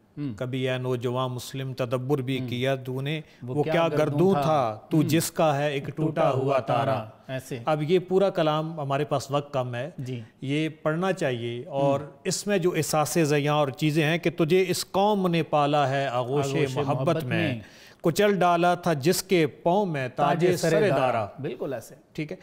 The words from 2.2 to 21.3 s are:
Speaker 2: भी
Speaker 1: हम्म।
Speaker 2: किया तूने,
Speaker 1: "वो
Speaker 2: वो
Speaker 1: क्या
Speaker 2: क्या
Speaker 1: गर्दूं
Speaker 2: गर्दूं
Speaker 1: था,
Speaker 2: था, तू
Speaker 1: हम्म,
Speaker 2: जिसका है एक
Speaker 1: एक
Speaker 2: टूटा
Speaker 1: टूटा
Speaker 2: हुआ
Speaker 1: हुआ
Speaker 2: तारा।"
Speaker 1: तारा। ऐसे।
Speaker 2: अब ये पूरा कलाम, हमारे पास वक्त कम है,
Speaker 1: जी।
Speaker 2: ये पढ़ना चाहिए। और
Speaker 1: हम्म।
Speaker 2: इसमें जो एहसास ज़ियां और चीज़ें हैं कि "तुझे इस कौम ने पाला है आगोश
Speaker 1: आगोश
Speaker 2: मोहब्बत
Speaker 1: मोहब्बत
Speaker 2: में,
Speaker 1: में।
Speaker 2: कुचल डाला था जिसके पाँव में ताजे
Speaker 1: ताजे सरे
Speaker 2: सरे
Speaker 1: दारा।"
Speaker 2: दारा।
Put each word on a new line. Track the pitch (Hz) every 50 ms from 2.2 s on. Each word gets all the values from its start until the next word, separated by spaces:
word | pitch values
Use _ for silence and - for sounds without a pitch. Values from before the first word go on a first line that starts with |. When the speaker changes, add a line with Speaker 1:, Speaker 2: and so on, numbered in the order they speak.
| 127
Speaker 2:
भी | 127 135 131
Speaker 1:
हम्म। | 127 120
Speaker 2:
किया | 113 123 123 131 139
तूने, | 135 120 131 127 131 135 143 156 156 147 - - - 127
Speaker 1:
"वो | 120 120
Speaker 2:
वो | 147 143
Speaker 1:
क्या | 151 160
Speaker 2:
क्या | 170 165 165
Speaker 1:
गर्दूं | 151 147 151
Speaker 2:
गर्दूं | 151 139 143 170 190 196
Speaker 1:
था, | 147 139
Speaker 2:
था, | 151 156 147 127 113 107 110 - -
तू | -
Speaker 1:
हम्म, | 160 147 -
Speaker 2:
जिसका | 135 165 160 - - - 170 156 143
है | 139 147 151 143
एक | 139 -
Speaker 1:
एक | 147 -
Speaker 2:
टूटा | - 156
Speaker 1:
टूटा | 151 - 165 160 147
Speaker 2:
हुआ | 131 131 131
Speaker 1:
हुआ | 139 135 131
Speaker 2:
तारा।" | 120 - 127 120 117
Speaker 1:
तारा। | - 110 107 107 107 - - - - 131
ऐसे। | 131 - - 143 120 117 165
Speaker 2:
अब | 156 151 151
ये | 143 185 180
पूरा | 180 185 185 190 196 190
कलाम, | 190 185 165 156 151 156 156 160 165 160
हमारे | 147 135 139 139 147
पास | 143 151 135 - -
वक्त | 135 143 143 147 -
कम | 135 127 123 120
है, | 120 127 156 180 -
Speaker 1:
जी। | 135 123 131 120 110 - _ - -
Speaker 2:
ये | 131 139 151 156 160
पढ़ना | 151 - - 156 156 165 180 190 185
चाहिए। | 185 170 139 127 117 113 120 117 120 127
और | 135 143 139 139 139 139 139
Speaker 1:
हम्म। | 147 147 - - -
Speaker 2:
इसमें | 190 175 - - 202 208 196
जो | 160 180 175
एहसास | 160 147 - - 156 151 - - 180
ज़ियां | 165 139 147 147 139 147 147
और | 151 147 135
चीज़ें | 123 - 160 156 147 165 156
हैं | 147 165 170
कि | - 170
"तुझे | - - 170 151 175 185 190
इस | 175 175 - -
कौम | - - 185 196 208 214 202 185 185
ने | 170 170 156
पाला | - - 151 143 143 147 147 143
है | 135 135 139 139 135
आगोश | 120 123 127 120 135 147 139
Speaker 1:
आगोश | - 139 - 147 135 131
Speaker 2:
मोहब्बत | 147 147 139 147
Speaker 1:
मोहब्बत | 135 135 175 165 160 -
Speaker 2:
में, | 127
Speaker 1:
में। | 117 110 107 - 127 113 101 - - - - - - _ -
Speaker 2:
कुचल | 175 151 - 202 208 202
डाला | 185 180 175 175 170 170 175 175
था | 170 - 180 165
जिसके | 147 127 160 185 - - - 196 175 156
पाँव | 143 - - - 170 175 202 214
में | 185 156 139 131 123
ताजे | - - 147 143 147 - 165
Speaker 1:
ताजे | 180 180
सरे | - - 165
Speaker 2:
सरे | 160 160 214 196
Speaker 1:
दारा।" | 135 139
Speaker 2:
दारा। | 131 127 120 113 107 101